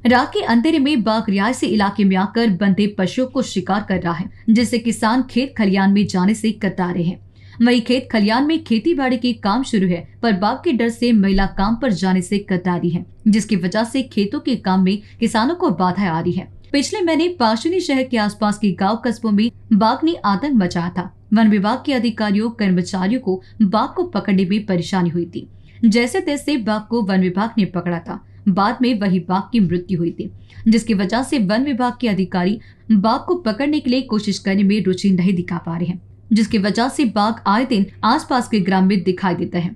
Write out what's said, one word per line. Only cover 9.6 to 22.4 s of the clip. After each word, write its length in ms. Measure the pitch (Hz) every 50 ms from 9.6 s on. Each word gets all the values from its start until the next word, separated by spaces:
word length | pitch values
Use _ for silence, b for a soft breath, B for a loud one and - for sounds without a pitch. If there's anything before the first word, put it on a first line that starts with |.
शुरू 260 | 262 - - 202 190 175
है, 180 | 175 165 B B B B
पर 100 | - 233 202
बाघ 220 | 180 208 208 247
के 160 | 254 - 349
डर 160 | 269 220 233 233
से 220 | 226 - 240 240 233
महिला 320 | 214 190 196 190 190 196 185
काम 280 | - - 190 208 233
पर 160 | - 294 254
जाने 300 | 196 160 190 190 185 185
से 160 | 180 - 208 196
कतरा 360 | 202 - 185 180 180 185 175
रही 140 | 170 - 175
है, 140 | 165 175 - - - - - 220
जिसकी 280 | 202 226 - - 220
वजह 280 | 180 170 185 175 214 233
से 180 | 226 - 269 254
खेतों 360 | - - 208 202 202 285 294
के 160 | - 294 247 220
काम 260 | - 196 185 190 185
में 140 | 185 208 208 B B B B
किसानों 340 | 233 226 - 220 220 277 349
को 160 | 349 370 339
बाधा 380 | 180 156 - 180 175 190 208 180
आ 100 | 160 165
रही 120 | 170 180
है। 240 | 175 185 - - - - - -
पिछले 280 | - 285 277 - 381 427
महीने 280 | 370 330 320 294 330 359 349 -
पाशुनी 400 | 240 220 226 226 - 330 359 381
शहर 220 | 349 - 277 262 254
के 120 | 262 247 226
आसपास 400 | 208 208 208 - 214 208 208 208
के 120 | - 202
गांव 240 | 170 - 196 196 226
कस्बों 340 | 226 - 247 226 - - 220
में 200 | 208 196 220 240 - - - - 220
बाघ 220 | 190 220 220 254 262 320
ने 100 | 320 339 - -
आतंक 300 | 208 196 185 277 302 277
मचाया 340 | 220 185 175 - 180 165 180
था। 220 | 180 - 175 185 - - - -
वन 160 | 208 220 226 214
विभाग 340 | 208 208 185 208 247 254 -
के 60 | 302
अधिकारियों 580 | 269 247 214 240 220 220 214 208 196 208